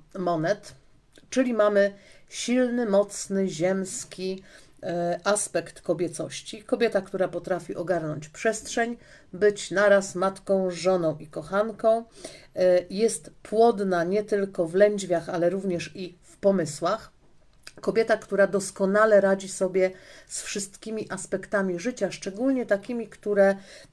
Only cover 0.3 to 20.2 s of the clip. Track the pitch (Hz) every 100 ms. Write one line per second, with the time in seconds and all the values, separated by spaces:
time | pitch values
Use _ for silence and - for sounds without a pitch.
0.3 | 165 160 214 - - _ _ _ - -
1.3 | 254 254 220 208 202 202 196 - - -
2.3 | - - 247 247 240 226 196 202 - -
3.3 | 196 190 151 180 190 185 - - - 185
4.3 | 190 - - - - - 170 175 175 202
5.3 | 208 - 170 160 - - 165 170 - 160
6.3 | - - 220 - 220 226 214 196 190 180
7.3 | 175 175 175 175 196 170 170 156 147 -
8.3 | - 226 214 - - 233 233 - - _
9.3 | 175 208 202 - 180 208 202 196 180 190
10.3 | 190 - 190 185 170 175 185 160 151 156
11.3 | 160 151 196 220 208 226 226 233 - -
12.3 | - - - 185 180 175 196 226 - -
13.3 | - - 214 233 202 196 175 170 208 214
14.3 | 208 196 190 165 180 208 208 180 170 160
15.3 | 180 175 190 190 170 - - 180 - _
16.3 | - 196 190 156 - 170 220 - _ _
17.3 | _ _ _ - - - 196 226 214 -
18.3 | 196 196 196 196 - 196 202 220 202 196
19.3 | 196 196 - 190 185 185 185 - -